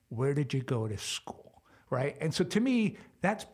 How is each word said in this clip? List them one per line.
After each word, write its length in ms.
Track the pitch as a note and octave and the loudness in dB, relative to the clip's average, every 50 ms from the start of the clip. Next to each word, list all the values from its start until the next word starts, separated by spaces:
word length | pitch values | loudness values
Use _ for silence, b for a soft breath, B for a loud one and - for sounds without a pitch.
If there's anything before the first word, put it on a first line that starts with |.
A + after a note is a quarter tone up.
| B | B
"Where 260 | - A#2+ A2 C3 C#3 C#3+ | -8 -4 0 0 2 2
did 220 | D3 D3 B2 - | 0 0 0 0
you 80 | C3+ B2 | -2 0
go 240 | - C3 A#2 A2 | 0 0 0 0
to 100 | G#2+ G#2+ | -2 -4
school?" 480 | G2 - - - - - - - - - - - - b b b b b - | -6 -6 -6 -6 -8 -8 -12 -16 -16 -18 -20 -20 -20 b b b b b -4
Right? 240 | B2+ B2+ C3 D3 - - | -2 0 0 -2 -2 -2
And 100 | D#3 D#3+ | -2 0
so 120 | - - F3+ | 0 0 0
to 160 | F3 - G#3 | 2 2 2
me, 380 | A#3+ C4+ B3+ A#3+ A3 F#3 B B B B B _ | 4 4 4 4 2 2 B B B B B _
that's 260 | - F3+ G#3+ G#3 - - | 0 0 0 0 -6 -12